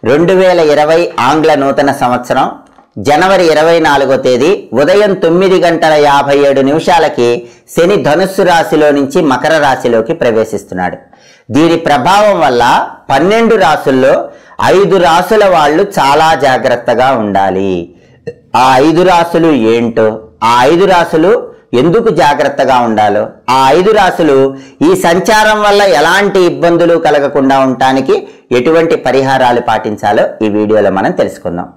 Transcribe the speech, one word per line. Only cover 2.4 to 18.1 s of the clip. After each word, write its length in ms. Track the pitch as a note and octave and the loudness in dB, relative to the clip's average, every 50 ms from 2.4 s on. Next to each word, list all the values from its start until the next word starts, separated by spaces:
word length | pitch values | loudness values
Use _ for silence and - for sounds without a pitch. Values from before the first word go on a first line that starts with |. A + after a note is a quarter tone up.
| D3 F#3 - - - _ _ _ _ _ _ - G2+ A2 | -2 -2 -4 -12 -20 _ _ _ _ _ _ -8 -2 0
జనవరి 380 | D3 D3+ F3+ F#3+ G3 F#3 F#3 E3 | 0 2 2 2 2 2 2 2
ఇరవై 240 | D#3 D3 D#3 E3 E3+ E3+ D#3+ | 2 2 2 2 2 2 2
నాలుగో 300 | D#3 C#3+ C#3 C#3 B2+ C3+ B2 - | 2 2 0 2 0 0 0 0
తేదీ 240 | C3 B2+ A#2+ C3 E3 G3+ G3+ - - - A2+ | 0 0 2 2 0 0 -2 -4 -6 -2 -2
ఉదయం 300 | C#3+ D#3+ F#3 G3+ G#3 G#3 G3 F3+ - | 0 2 2 2 2 0 0 0 0
తొమ్మిది 340 | E3 E3 F3 F#3+ F#3 F#3 F3 E3 | 0 0 2 0 0 2 2 2
గంటల 280 | E3+ E3+ D#3+ E3+ D#3 D#3 D3+ D3 C#3+ | 0 0 0 0 0 0 2 2 2
యాభై 280 | C#3 C#3+ C#3 C#3 C#3+ C#3+ C#3+ C#3 | 2 0 0 0 0 2 2 2
ఏడు 160 | C#3 C3+ C3+ C3+ | 2 0 0 0
నిమిషాలకి 600 | C#3+ D#3+ D#3+ - F3 E3 D#3 D3 D3 - B2 A#2+ A#2+ A#2+ - - - _ _ _ - | 0 -2 0 0 0 2 2 0 -2 -2 0 0 0 -2 -6 -14 -20 _ _ _ -4
శని 220 | - E3 F3 G#3 F#3 B2+ C#3+ | -2 0 0 0 0 0 0
ధనుస్సు 380 | D3 E3 F#3+ F#3+ - - G3 F3 | 0 0 -2 -4 -2 -2 0 0
రాశిలో 400 | F3 E3 D#3 - - D#3+ D3+ D3 C#3+ C#3+ | 2 0 0 -2 -2 0 0 2 0 0
నుంచి 240 | C#3 C3 - F#3 F3 D3 | -2 -2 -2 -2 0 0
మకర 220 | C3 A#2+ - D3+ D#3+ D#3+ D3 | -2 -2 -2 -2 -2 0 0
రాశిలోకి 500 | C#3 C3 B2+ - B2 A#2 A2+ A2 - - - - | 0 -2 -2 -2 -2 0 0 -2 -2 -4 -4 -2
ప్రవేశిస్తున్నాడు. 760 | B2 A2 A2 A2 A2 - G2 - - - F#2 F2+ F2 F2 - - _ _ _ _ _ - _ _ _ | -2 0 -2 -2 -4 -6 -12 -12 -10 -10 -6 -6 -6 -8 -10 -20 _ _ _ _ _ -20 _ _ _
దీని 280 | A2 C3+ D#3+ E3 E3 E3 E3 | -2 0 0 0 0 -2 -2
ప్రభావం 500 | E3 D3 C#3 B2+ E3+ F#3+ G3+ G#3+ G#3+ G3 F3 D#3+ | -2 -2 0 0 0 2 2 2 2 0 0 0
వల్ల 180 | C#3 B2+ A#2+ A2+ B2 D3 G3+ A#3+ - - - _ - | 0 0 0 0 0 0 0 -2 -6 -12 -18 _ -4
పన్నెండు 460 | C#3+ C3+ D#3 F#3 G#3+ A3+ A#3 A3 A3+ G#3 F#3+ | -2 0 0 0 0 0 0 0 0 0 0
రాసుల్లో 500 | E3 D3+ C3+ - D3 C3+ C3 C3 C3+ D#3+ - - - - - - - - _ G2+ A#2+ D#3 | 0 0 -2 -2 -2 0 2 2 2 2 0 -2 -8 -14 -20 -20 -20 -10 _ -2 0 2
ఐదు 260 | F#3 G3+ F3 F3+ F#3+ F3 | 2 2 2 2 2 2
రాసుల 400 | F3 D#3+ F3 F3+ - A3 A3 G#3 G3 F3+ | 2 2 2 2 2 0 2 2 2 2
వాళ్ళు 300 | E3 D3+ D3 D3+ D#3+ G3+ G3+ - - | 2 2 2 0 0 -2 -2 -2 -2
చాలా 280 | C#3 C3+ C#3+ D3+ D#3+ D#3+ D#3+ D3 C#3 C3+ | 0 0 2 2 2 2 0 0 0 0
జాగ్రత్తగా 600 | C3 C3 B2+ C3 B2+ A#2 - - A#2+ A2 B2+ C3+ C#3 - | 0 0 0 -2 -2 -2 -2 -2 0 0 2 0 0 0
ఉండాలి. 500 | G#2+ G#2 G2 F#2+ G2 G2 F#2 F#2+ G2 G2 F#2 F2 E2+ E2+ - _ _ _ | -2 -2 -2 -2 -2 0 -2 -2 -2 -2 -4 -4 -6 -10 -16 _ _ _